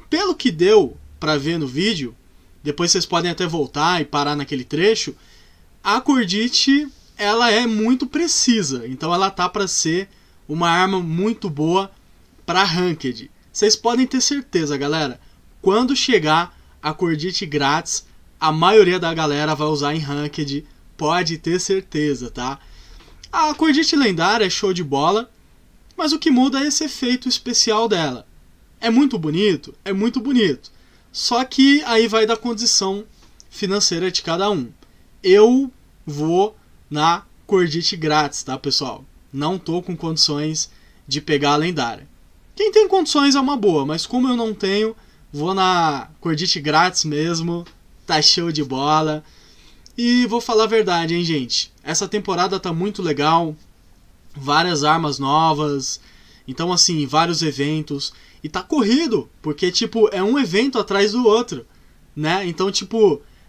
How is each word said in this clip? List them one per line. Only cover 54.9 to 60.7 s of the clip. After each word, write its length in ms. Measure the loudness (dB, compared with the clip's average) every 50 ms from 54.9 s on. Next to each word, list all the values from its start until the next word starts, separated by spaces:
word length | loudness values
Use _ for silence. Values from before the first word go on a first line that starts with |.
| 2 2 0 -2 -4 -4
novas. 840 | -2 0 2 2 2 2 2 0 0 -2 -2 -4 -6 -6 -10 -12 -14 -20 -20 -20 -20 -20 -20 -20 _ -12
Então, 240 | -8 -6 -4 -2 2
assim, 320 | 2 2 2 2 0 -2
vários 380 | 0 2 2 2 2 0 0 -2
eventos. 720 | -2 -2 -2 -2 -2 -2 -2 -4 -6 -6 -8 -8 -10 -12 -16 -20 -20 -18 -16 -14
E 40 | -8
tá 120 | -8 -8
corrido, 680 | -4 0 0 2 4 4 4 2 2 2 0 -2 -2 -6 -12 -10
porque, 300 | -8 -6 -4 -2 -2 -2
tipo, 380 | 0 0 -2 -2 2 4 4 4
é 100 | 4 2
um 160 | 0 2 2
evento 400 | 2 0 0 0 0 0 2